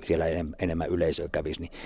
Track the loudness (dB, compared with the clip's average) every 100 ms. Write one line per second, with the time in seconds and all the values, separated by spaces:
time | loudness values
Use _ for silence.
0 | 2 2 4 0 -2 -2 0 0 0 2
1 | 2 0 -2 -2 -2 -4 -8 -12